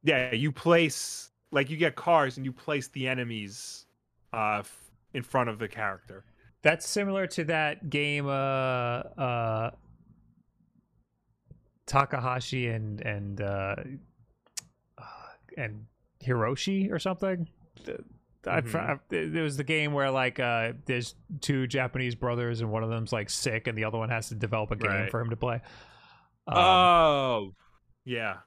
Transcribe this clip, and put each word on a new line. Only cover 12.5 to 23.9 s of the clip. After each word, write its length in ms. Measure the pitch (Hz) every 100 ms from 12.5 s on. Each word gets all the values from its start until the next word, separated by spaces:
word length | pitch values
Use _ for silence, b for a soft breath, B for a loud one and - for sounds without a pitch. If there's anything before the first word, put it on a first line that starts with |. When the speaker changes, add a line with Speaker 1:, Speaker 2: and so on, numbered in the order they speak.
| 131 120
Speaker 2:
and, 340 | 113 107 104
and, 400 | 110 104 101 101
uh, 340 | 101 98 98 101 135 135 - _ _ _ _ - - _ _ -
uh, 60 | B B B B - -
and 280 | 120 107 110 _ _ _
Hiroshi 680 | 127 123 113 139 - 196 190
or 80 | 165
something. 480 | 190 185 196 185 165 - - - -
The, 140 | - - - _ _ -
I 140 | 175
fr- 160 | 120 160
Speaker 1:
Mm-hmm. 600 | 170 143 _ 170 156 156
Speaker 2:
I, 20 |
it 40 |
was 120 | 156 139
the 60 |
game 300 | 139 160 151
where, 160 | 143 139
like, 300 | 135 127 123
uh, 340 | 123 117 113 120 -
there's 280 | 123 120 - - 151
two 260 | - 139 127
Japanese 480 | 131 127 131 127 117
brothers 460 | 127 120 120 117
and 100 | 117
one 120 | 110
of 60 | 113
them's, 220 | 117 113
like, 160 | 117 101
sick 380 | - - 113 117
and 100 | 110
the 60 |
other 140 | 110